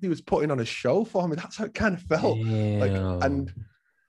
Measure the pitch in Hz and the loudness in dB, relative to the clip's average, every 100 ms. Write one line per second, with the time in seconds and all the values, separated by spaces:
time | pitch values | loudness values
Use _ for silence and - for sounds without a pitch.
0 | 185 151 - - 151 135 113 - 123 170 | -4 -4 0 0 2 0 -2 -2 2 2
1 | 226 196 175 156 - - 214 - 214 180 | 2 0 -2 -2 -6 -8 -6 0 0 0
2 | - 151 220 113 110 110 107 104 101 95 | 0 0 2 0 0 0 2 2 2 2
3 | 95 90 135 139 92 - - _ _ _ | 0 0 0 0 -4 -8 -16 _ _ _